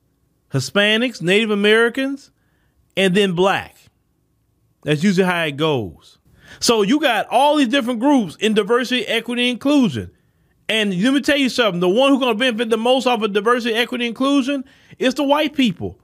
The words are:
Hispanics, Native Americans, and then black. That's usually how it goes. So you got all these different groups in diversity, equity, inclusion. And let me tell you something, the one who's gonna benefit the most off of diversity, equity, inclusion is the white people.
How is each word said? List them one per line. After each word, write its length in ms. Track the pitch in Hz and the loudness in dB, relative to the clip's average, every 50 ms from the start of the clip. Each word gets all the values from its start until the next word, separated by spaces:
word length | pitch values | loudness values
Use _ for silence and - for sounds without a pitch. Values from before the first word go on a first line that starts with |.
| _ _ _ _ _ _ _ _ _ _ - | _ _ _ _ _ _ _ _ _ _ -6
Hispanics, 720 | 135 131 - - 202 202 208 214 220 240 254 220 - 170 | -6 -6 -2 0 0 2 2 2 0 -2 -4 -6 -6 -2
Native 300 | 170 185 208 226 214 214 | 0 2 2 2 0 0
Americans, 800 | 202 202 208 214 226 233 233 233 269 269 269 277 277 - _ _ _ _ _ _ _ _ _ _ _ _ _ - | 0 2 4 4 4 4 2 0 -2 -4 -4 -6 -8 -12 _ _ _ _ _ _ _ _ _ _ _ _ _ -4
and 180 | - 190 190 175 | 0 0 2 2
then 200 | 208 202 196 180 | 2 2 2 0
black. 420 | 165 185 196 180 135 90 - _ _ _ _ _ _ _ _ _ _ _ _ _ _ _ _ _ _ _ _ _ _ - | 0 0 0 0 -2 -6 -10 _ _ _ _ _ _ _ _ _ _ _ _ _ _ _ _ _ _ _ _ _ _ -4
That's 220 | 143 151 147 156 | -4 -2 0 0
usually 220 | 208 196 175 190 | 0 2 2 2
how 180 | 180 180 170 165 | 0 0 -2 -2
it 120 | 156 143 | -4 -4
goes. 640 | 135 156 160 147 127 110 90 78 - _ _ _ _ _ _ _ _ _ - - - | -2 -2 -2 0 -2 -4 -6 -10 -16 _ _ _ _ _ _ _ _ _ -20 -16 -6
So 240 | - - 240 220 202 | -2 0 2 2 2
you 160 | 190 254 302 | 2 0 0
got 300 | 311 269 233 202 175 - | 2 0 0 0 -2 0
all 280 | - 233 277 294 294 | 0 2 4 4 2
these 120 | 302 277 226 | 2 2 2
different 320 | 233 285 247 233 254 220 | 0 0 0 -2 -4 -2
groups 340 | 220 285 294 262 214 165 131 - | 2 2 2 2 2 -2 -6 -4
in 140 | 180 214 220 | -2 0 0
diversity, 520 | 214 208 185 233 247 262 - 254 247 - | 0 0 2 0 0 0 0 -2 -4 -2
equity, 440 | - 214 226 220 - 247 240 247 247 | -2 -4 -4 -4 -4 -4 -2 -2 -2
inclusion. 600 | 247 220 - 277 294 294 254 202 127 113 92 90 - _ _ _ _ _ _ _ _ _ _ - | -2 -2 0 2 2 4 2 2 0 -4 -8 -10 -14 _ _ _ _ _ _ _ _ _ _ -4
And 320 | 208 220 214 208 190 175 | -2 -2 -2 -2 -2 0
let 140 | 190 262 269 | 0 0 0
me 60 | 285 | 0
tell 180 | - - 294 285 | 0 0 0 0
you 100 | 277 247 | 0 -2
something, 300 | - - 240 214 175 175 | 0 0 0 0 0 0
the 100 | 180 180 | 0 0
one 220 | 185 233 269 277 | 2 4 4 4
who's 80 | 277 240 | 4 2
gonna 160 | 262 247 226 | 2 0 0
benefit 360 | 208 254 262 233 208 240 226 | 0 0 -2 0 -2 -2 -2
the 60 | 233 | -2
most 300 | 226 220 247 262 269 240 | 0 2 2 0 2 2
off 160 | 254 247 226 214 | 0 0 0 -2
of 100 | 220 196 | -2 -2
diversity, 440 | 208 196 226 240 254 226 240 220 | -2 0 0 0 0 0 -2 -2
equity, 320 | 226 247 240 254 240 247 233 | -2 -2 -4 -4 -6 -4 -6
inclusion 560 | 220 - 262 277 285 285 247 254 285 277 254 - _ _ _ - - - | -4 -2 -2 0 0 0 0 -2 -4 -6 -8 -12 _ _ _ -18 -8 -2
is 160 | - 254 247 | -2 -2 0
the 80 | - 294 | 0 0
white 320 | 269 285 294 302 302 294 | 0 0 0 0 -2 -2
people. 460 | - 262 233 170 - 107 92 - _ | 0 0 0 0 -4 -8 -12 -12 _